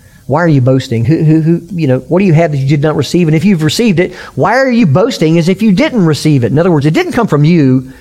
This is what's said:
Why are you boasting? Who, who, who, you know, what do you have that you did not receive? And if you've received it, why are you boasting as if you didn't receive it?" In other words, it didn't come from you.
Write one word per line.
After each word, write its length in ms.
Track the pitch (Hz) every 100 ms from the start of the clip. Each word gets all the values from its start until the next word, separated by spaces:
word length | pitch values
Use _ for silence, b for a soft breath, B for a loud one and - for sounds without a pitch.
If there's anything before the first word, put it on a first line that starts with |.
| b b b
Why 160 | 147
are 60 | 170
you 120 | 143
boasting? 440 | 127 131 - 113
Who, 200 | 117 165
who, 160 | 156 160
who, 200 | 160 170 -
you 120 | 175 147
know, 140 | 127
what 180 | - 175
do 80 | 196
you 60 |
have 200 | 156 165
that 60 | 143
you 100 | 135
did 140 | 151
not 140 | 156 151
receive? 320 | 131 175 160
And 80 | 156
if 80 |
you've 180 | 202 175
received 360 | 156 - 233 160
it, 160 | 180 B B -
why 220 | 175 247
are 120 | 269
you 160 | 233 185
boasting 520 | 156 240 - 160 170
as 100 | 165
if 140 | 190
you 100 | 220
didn't 320 | 185 302 247
receive 400 | 160 143 156 139
it?" 80 | 113
In 60 | 143
other 120 | 185
words, 160 | 156 147
it 80 |
didn't 180 | 226 359
come 140 | 254 214
from 180 | 147
you. 480 | 147 175 135 131 131 B